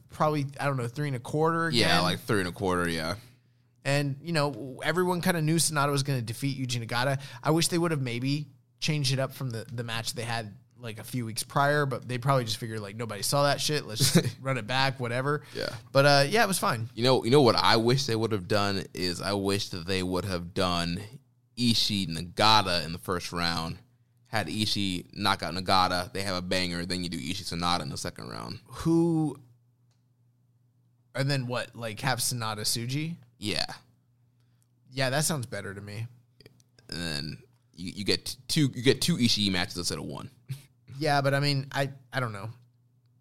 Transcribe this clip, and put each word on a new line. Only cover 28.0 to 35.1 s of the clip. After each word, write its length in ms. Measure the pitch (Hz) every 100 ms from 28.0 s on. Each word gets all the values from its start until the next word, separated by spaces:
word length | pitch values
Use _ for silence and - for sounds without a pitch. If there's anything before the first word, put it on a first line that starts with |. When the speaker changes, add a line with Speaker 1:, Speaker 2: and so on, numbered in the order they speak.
| 90 - 57
Speaker 2:
round. 320 | 55 57 - -
Speaker 1:
Who, 720 | - 165 165 170 160 156 - - _ _ _ _ _ _ _ _ _ _ _ _ _ _ _ _
and 160 | 131 139
then 160 | 139 120
what, 280 | 120 -
like, 260 | 110 117 98
have 200 | 135 120
Sanada 400 | - 123 110 107
Tsuji? 560 | 107 117 120 139 160 170 - _
Speaker 2:
Yeah. 280 | 104 85 - - - _ _ _ _ _ _ _ _ _ _
Speaker 1:
Yeah, 200 | 127 131